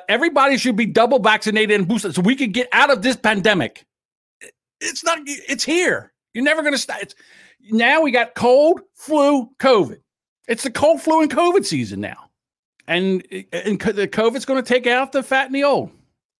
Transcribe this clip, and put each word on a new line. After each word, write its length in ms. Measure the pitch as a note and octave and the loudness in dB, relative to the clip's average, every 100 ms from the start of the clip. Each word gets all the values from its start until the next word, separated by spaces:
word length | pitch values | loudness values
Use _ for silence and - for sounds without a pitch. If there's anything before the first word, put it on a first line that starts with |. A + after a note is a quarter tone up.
| - | 0
everybody 480 | A3 E4 D4 C#4 C4+ | 0 0 2 2 2
should 180 | A#3+ G#3 | 0 -2
be 120 | A3+ | 0
double 320 | D#3 A3+ B3+ | 2 4 4
vaccinated 600 | G#3 G#3+ G#3+ G#3+ G#3+ G#3 | 4 2 0 0 2 0
and 80 | F3 | 0
boosted 280 | A3 G3 E3 | -2 -4 -2
so 80 | |
we 120 | F#3 C4+ | 0 0
can 160 | C4 | -2
get 180 | G3+ B3 | -4 0
out 180 | G#3+ C#4+ | 2 4
of 120 | C4 | 2
this 140 | A3 B3+ | 0 0
pandemic." 680 | G#3+ G#3+ F#3 G3+ A#2 - _ _ _ _ _ _ - _ _ - | 0 0 2 0 -2 -8 _ _ _ _ _ _ -20 _ _ -14
It's 240 | D#4 C#4 | -12 -8
not, 160 | E4 E4 C#4+ | -4 -4 -6
it's 380 | C#4+ - C4+ | -12 -8 -6
here. 500 | - E4 E4+ D3 - _ _ | -2 0 0 -2 -6 _ _
You're 100 | A3+ | -4
never 200 | C#4 D#4 | 0 0
gonna 140 | D4 C#4 | 0 -2
stop. 240 | - - | -4 -10
It's, 140 | G3+ - _ - - _ A3 | -12 -16 _ -20 -20 _ -4
now 320 | A3 A#3 D#4 | 0 2 2
we 100 | D#4 | 2
got 240 | A#3+ A3+ - | 2 -2 0
cold, 460 | A#3 C4 D4+ F4 - _ | 4 4 4 2 -4 _
flu, 540 | - D4+ C#4+ C#4+ A#3 - | -4 2 2 2 -2 -2
covid. 400 | C4+ B3 D3+ - _ _ _ _ - | 2 2 2 -6 _ _ _ _ -8
It's 160 | A#3 | -6
the 80 | C4+ | -6
cold, 300 | - D4 D#4+ | 0 2 2
flu, 200 | - D#4+ | 2 2
and 100 | D#4 | 2
covid 340 | C#4+ F4 F4+ - | 2 2 2 0
season 360 | C#3 A2 G2 | -4 -6 -8
now. 280 | G2+ - - _ _ _ _ _ - | -10 -12 -20 _ _ _ _ _ -6
And, 360 | E3+ F#3+ F#3 - F#3+ G3 | -2 0 -2 -4 -14 -10
and 260 | - G#3+ G3+ | -8 -6 -4
co-, 120 | - | -4
the 160 | G3+ G3 | -2 -4
covid's 380 | - A3+ B3 - | -2 -2 -2 -4
gonna 180 | C4 | -4
take 240 | A#3+ B3 A#3+ | 0 -2 0
out 240 | B3 C4 | -2 -2
the 120 | C#4 | -4
fat 220 | - C4+ C4+ | -2 -2 -2
and 100 | C4+ | -2
the 100 | C#4+ | 0
old 260 | A#3 A2+ - _ _ _ _ | 0 -2 -12 _ _ _ _